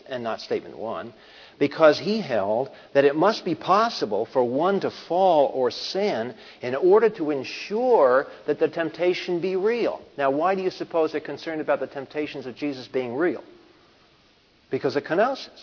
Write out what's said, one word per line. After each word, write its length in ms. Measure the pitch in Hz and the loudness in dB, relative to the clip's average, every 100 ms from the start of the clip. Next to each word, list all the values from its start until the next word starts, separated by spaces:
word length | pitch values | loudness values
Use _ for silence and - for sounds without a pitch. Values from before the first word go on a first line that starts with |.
| - | -12
and 140 | 127 | -8
not 180 | 117 101 | -8 -8
statement 380 | - 110 87 64 | -6 -6 -6 -12
one, 340 | 110 90 110 - - - - - | -10 -10 -12 -18 -20 -20 -12 -4
because 400 | 143 - 156 147 | -2 6 6 6
he 220 | 180 220 | 0 -2
held 500 | 147 110 98 113 139 - - | -2 -2 -2 -2 -4 -10 -2
that 100 | 139 | 4
it 120 | 139 151 | 4 4
must 280 | 190 226 | 2 2
be 120 | 185 156 | -4 -4
possible 680 | 156 196 233 - 123 101 | 0 2 2 -2 -4 -4
for 200 | 113 131 | -2 0
one 340 | 123 131 180 196 | 0 2 0 0
to 100 | 135 - - | -2 -6 -4
fall 420 | 170 190 156 135 | 2 4 6 4
or 200 | 131 123 | 2 -2
sin 600 | - - 185 202 123 120 - - - | -2 -6 -2 -2 -2 -4 -10 -20 -12
in 140 | 123 135 | -6 2
order 340 | 180 214 226 | 6 6 6
to 220 | 214 151 | 0 -4
ensure 960 | 139 120 - - 214 254 214 131 131 143 - - | -4 -6 -10 -6 -2 2 6 6 4 0 -6 -4
that 140 | 147 | 0
the 80 | 160 | 0
temptation 720 | 170 156 - 180 175 - 175 | -2 -6 -2 0 0 -2 -2
be 160 | 185 190 | -2 0
real. 440 | 208 240 151 - - - | 0 0 -2 -4 -10 -2
Now, 140 | 139 | 0
why 240 | 139 175 | 2 0
do 80 | 196 | 0
you 80 | 185 | -2
suppose 400 | - 160 170 156 | -6 -4 0 0
they're 100 | 156 | -2
concerned 400 | - - 165 156 | -8 -10 -8 -6
about 200 | 147 139 | -2 -2
the 80 | 175 | -4
temptations 580 | 143 131 151 147 143 127 | -10 -10 -8 -8 -8 -12
of 80 | |
Jesus 320 | 113 147 127 - | -8 -6 -8 -6
being 300 | 131 123 123 | -6 -4 -2
real? 260 | 175 113 - - _ _ _ _ _ _ _ _ _ _ - | -2 -4 -10 -20 _ _ _ _ _ _ _ _ _ _ -8
Because 240 | 131 143 | -4 -2
of 80 | 139 | -2
kenosis. 460 | - 165 247 262 - - | -2 0 0 -2 -12 -20